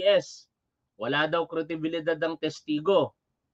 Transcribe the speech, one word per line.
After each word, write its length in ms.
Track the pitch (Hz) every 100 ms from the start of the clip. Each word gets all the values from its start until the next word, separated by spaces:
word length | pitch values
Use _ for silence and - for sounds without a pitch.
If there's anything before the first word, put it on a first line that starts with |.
S, 440 | 185 196 - - - _ _ _ _ -
wala 320 | 117 143 156
daw 160 | 170 165
kredibilidad 720 | 165 160 165 160 165 160 160
ang 180 | 160 160
testigo. 760 | 156 - - 151 156 196 127 - _ _ _